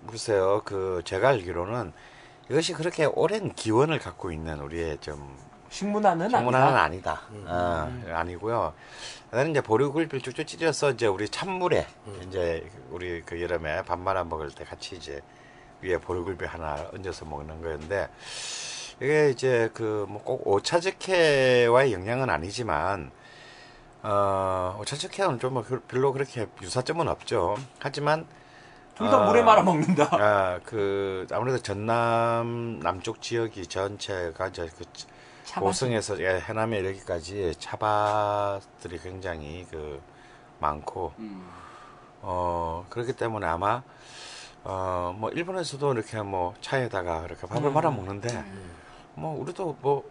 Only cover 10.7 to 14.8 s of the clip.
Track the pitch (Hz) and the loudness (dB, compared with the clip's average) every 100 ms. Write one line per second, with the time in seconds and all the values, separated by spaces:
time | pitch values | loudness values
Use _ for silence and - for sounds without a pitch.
10.7 | 143 147 117 113 95 104 - 190 185 180 | 2 2 4 2 2 -2 -4 -4 0 2
11.7 | 123 78 - - 95 92 92 85 82 82 | 2 0 -8 -14 -12 -8 -2 0 -2 -6
12.7 | - 64 85 90 85 82 85 87 85 80 | -16 -14 -10 -6 -8 -8 -6 -2 -2 -2
13.7 | 80 92 87 92 95 85 80 73 - - | -4 -2 -4 -2 -2 -2 -4 -6 -10 -14
14.7 | - | -12